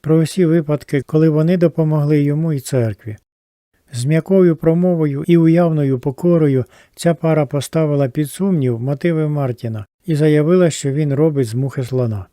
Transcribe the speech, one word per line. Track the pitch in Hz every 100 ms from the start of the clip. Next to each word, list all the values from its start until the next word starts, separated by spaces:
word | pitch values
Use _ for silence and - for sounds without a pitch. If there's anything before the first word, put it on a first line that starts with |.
про | 147 160
усі | 156 - 170
випадки, | 165 147 147 - 143 -
коли | 156 160
вони | 151 160 180
допомогли | 170 - 156 151 147 151
йому | 143 147 165
і | 143
церкві. | - 131 113 98 110 104 _ _ _ _ _ _ _
З | 123
м'якою | 131 160 165 190 180 160
промовою | 165 165 180 170 151 139 160
і | 170
уявною | 165 165 170 156 139 127
покорою | 143 127 175 170 151 131 123 _ _
ця | - 170
пара | 160 165 156 143
поставила | 147 - 165 156 143 135
під | 151 147
сумнів | - 196 175 127 117
мотиви | 127 143 175 160 151
Мартіна | 147 131 120 113 110 104 _ -
і |
заявила, | 147 151 151 151 185 175
що | - 139
він | 139 151
робить | 139 160 143 120
з |
мухи | 117 135 139
слона. | 120 127 120 104 92